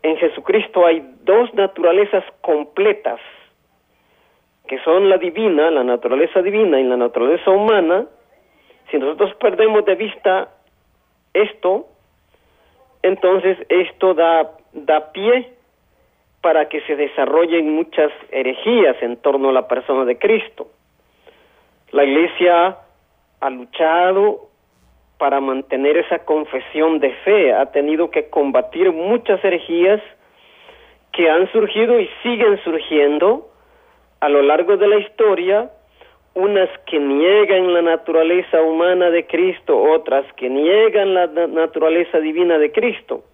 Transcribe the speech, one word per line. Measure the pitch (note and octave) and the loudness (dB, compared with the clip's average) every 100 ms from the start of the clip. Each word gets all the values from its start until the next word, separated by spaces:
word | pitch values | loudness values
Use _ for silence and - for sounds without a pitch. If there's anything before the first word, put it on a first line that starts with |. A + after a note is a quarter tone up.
en | D#3+ D#3+ | -4 -2
Jesucristo | E3 - - G#3 G#3 F#3 | -2 -4 -2 -2 0 2
hay | E3+ E3 C3+ - | 2 2 -4 -8
dos | - G#3 A#3+ | 0 2 2
naturalezas | - G3 - E3+ F#3 G3+ F#3+ - _ | -2 -2 0 2 2 0 -2 -4 _
completas, | - D3+ D3 - G#3 G#3 - A#2 - - _ _ _ _ _ _ _ _ _ _ _ _ - | -4 -2 -4 -2 -2 -2 -6 -8 -14 -20 _ _ _ _ _ _ _ _ _ _ _ _ -14
que | C3+ | -8
son | E3 F3 G3 | 0 2 4
la | F#3 | 2
divina, | F3 G#3+ A3 D3+ D#3+ | 0 -2 0 2 2
la | D3+ | 0
naturaleza | B2 A#2 A#2+ C3 E3+ F#3+ | 0 -2 -2 0 0 0
divina | F3+ G#3 G#3 C3+ | 0 0 2 2
y | |
la | B2+ B2 | 0 0
naturaleza | A#2+ A#2+ B2 E3+ - | -2 0 0 0 2
humana, | F#3+ G#3+ G#3+ E3 F#3 C4 _ _ _ _ _ _ _ - | 2 2 2 2 -2 -4 _ _ _ _ _ _ _ -8
si | D3+ | -4
nosotros | C3 D#3 G3 - | -4 -2 -4 0
perdemos | A3+ F#3 A3 G#3+ G3+ | -2 2 2 2 0
de | |
vista | F#3 G#3+ - G3 F#3+ - _ _ _ _ _ _ _ _ | -2 -4 -4 -2 -2 -4 _ _ _ _ _ _ _ _
esto, | F#3 G#3+ - F3+ G3+ - _ _ _ _ _ _ _ _ _ _ _ | -2 -2 -2 -2 -2 -6 _ _ _ _ _ _ _ _ _ _ _
entonces | F#3 F#3+ F#3 F#3+ F#3 F#3 - | -2 0 0 2 0 -4 -2
esto | F3 F3+ - F#3+ | -2 -2 -2 0
da, | D#3+ E3 E3 D3+ - _ | 2 2 2 0 -8 _
da | D#3+ C#3+ D3+ - | -10 -2 -2 -2
pie | F#3+ G#3 B3+ B3 _ _ _ _ _ _ _ _ _ | -6 0 0 -2 _ _ _ _ _ _ _ _ _
para | F3 D#3 D3+ | 0 0 -2
que | D3+ | -6
se | - D3+ | -8 -6
desarrollen | C#3+ - C3 D#3 E3+ E3+ D#3 | -4 -4 0 0 2 0 -2
muchas | D#3 E3 - D3+ - - | -4 -4 -2 -2 -4 -10
herejías | C3 B2+ B2+ G#3+ A#3+ D#3+ B2 | -6 -6 -4 0 2 2 0
en | A#2+ A#2+ | -6 -4
torno | C#3+ C3+ C3+ | -2 0 0
a | |
la | B2+ B2 | 0 0
persona | B2 - C3 | -6 -2 -2
de | B2 A#2+ | -2 0
Cristo. | G3 A3 - - - _ _ _ _ _ _ _ _ _ _ _ _ | 0 0 -2 -16 -20 _ _ _ _ _ _ _ _ _ _ _ _
La | C#3 | -2
Iglesia | C#3 C#3+ E3+ - F3 E3+ F3+ F#3+ _ _ _ _ _ _ | 0 2 0 0 2 2 0 -4 _ _ _ _ _ _
ha | C#3 | -10
luchado | B2+ B2 - D#3+ E3+ F3+ F#3+ G#3 - - _ _ _ _ _ _ _ | -10 -14 -4 0 2 2 2 0 -2 -14 _ _ _ _ _ _ _
para | C#3+ C#3 | -2 -2
mantener | C3+ C3 C3+ C3 C#3+ E3 | -2 -6 -6 -2 0 0
esa | E3 E3 | -2 -6
confesión | - D#3 D3+ C3 - D3+ D#3+ D#3 | -2 -4 -4 -10 -8 -2 0 0
de | C3+ - | -2 -2
fe, | - G#3 D3+ | 0 2 2
ha | G#2+ C3+ | 2 0
tenido | D3 D3 D#3 E3 | -2 -2 -2 -2
que | D#3+ D3 | -4 -4
combatir | D#3+ C#3+ B2+ B2+ E3 F#3+ | -4 0 0 -2 0 0
muchas | D#3+ F3+ A#3+ A#3 F#3+ | 0 -2 -2 0 0
herejías | G3 F3 - E3+ F#3 G#3+ - _ _ _ _ _ - - _ _ _ | 0 -2 -4 0 2 2 -4 _ _ _ _ _ -20 -20 _ _ _
que | - E3 | 0 2
han | D#3+ F#3+ | 2 2
surgido | A3+ G#3 G#3+ A#3 A#3+ | 0 0 0 2 2
y | A3 - | 0 -6
siguen | A#3+ A#3 A3 G3+ | -6 0 2 2
surgiendo | F3 D#3+ - D#3 C#3+ D3 F#3+ C4+ - _ _ _ _ _ _ _ | -2 -6 -2 2 2 2 0 0 -6 _ _ _ _ _ _ _
a | D3 | 0
lo | C#3+ | 2
largo | C#3 D#3 E3+ G3 | 4 2 2 2
de | G3+ | 4
la | G#3 | 2
historia, | G3+ - G#3+ F3+ F3+ G#3 B3 - _ _ - _ _ | -2 0 0 2 0 -2 -2 -14 _ _ -20 _ _
unas | F#3 G3+ G3+ F#3 - - | -4 0 0 -2 -4 -6
que | D#3 | -4
niegan | C#3+ C#3 E3+ G#3 G3+ F#3+ F#3 | -2 0 2 4 2 2 2
la | F3 | 0
naturaleza | E3+ E3 - E3 D#3+ F3+ F3 E3 | 0 -2 0 0 2 0 0 0
humana | D#3+ D#3+ F3 F3+ F3 | 0 0 0 2 2
de | E3+ E3 | 0 -2
Cristo, | E3 F#3 E3+ - C3 | -2 -2 -2 -2 2
otras | C3+ D#3+ D#3 C3+ C#3 | 4 2 0 -4 -4
que | - B2+ | -10 -6
niegan | C3+ D#3 G#3 A3 G#3 G3 | -2 2 2 2 2 0
la | F#3 F3 | 0 0
na-, | D#3 E3 | -2 -2
naturaleza | D#3+ E3 D#3+ D#3+ E3 D#3+ D#3+ | -2 -4 0 0 0 0 -2
divina | D#3 D#3+ F3 D#3+ | -2 -2 0 2
de | D3+ | 2
Cristo | F3+ A#3+ G3+ - - _ | 0 -2 -6 -12 -12 _